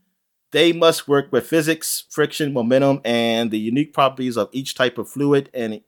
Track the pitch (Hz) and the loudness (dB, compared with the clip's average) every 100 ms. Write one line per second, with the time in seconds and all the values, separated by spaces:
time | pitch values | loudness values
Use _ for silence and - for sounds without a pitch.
0 | _ _ _ _ _ 147 170 170 165 156 | _ _ _ _ _ 2 2 4 2 2
1 | - 143 135 120 - 160 156 160 - - | 2 0 2 -2 0 0 0 -2 -4 -8
2 | - - 147 - 151 139 113 131 139 139 | -8 -4 -2 -2 -4 -2 2 4 4 2
3 | 113 117 117 113 117 107 110 127 147 - | 0 0 0 0 -2 -4 -2 -2 -2 0
4 | 135 131 127 117 101 127 139 - 127 120 | 0 0 -6 -2 -4 -6 -8 -2 -2 -4
5 | 101 135 143 139 135 123 113 107 | -10 -4 0 0 0 -6 -8 -8